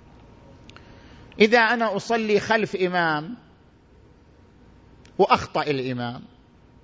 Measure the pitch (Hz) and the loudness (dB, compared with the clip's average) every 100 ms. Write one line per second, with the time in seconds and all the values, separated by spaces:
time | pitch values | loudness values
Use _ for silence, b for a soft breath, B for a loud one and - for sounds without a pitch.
0 | - - - - - - - - B B | -20 -20 -20 -20 -20 -20 -20 -20 B B
1 | B B B B 214 240 220 240 220 190 | B B B B 4 4 2 0 -2 -4
2 | - 233 214 202 - 220 202 185 180 180 | -2 -2 0 0 2 0 0 -2 -2 0
3 | 165 151 160 247 - _ _ _ _ _ | 0 -2 -6 -12 -20 _ _ _ _ _
4 | - _ _ - - _ - - - - | -20 _ _ -20 -20 _ -20 -20 -20 -20
5 | - - 202 208 - 165 147 135 127 123 | -8 0 2 2 0 -4 -2 -2 -4 -6
6 | 120 127 - - _ _ _ - | -8 -10 -16 -20 _ _ _ -20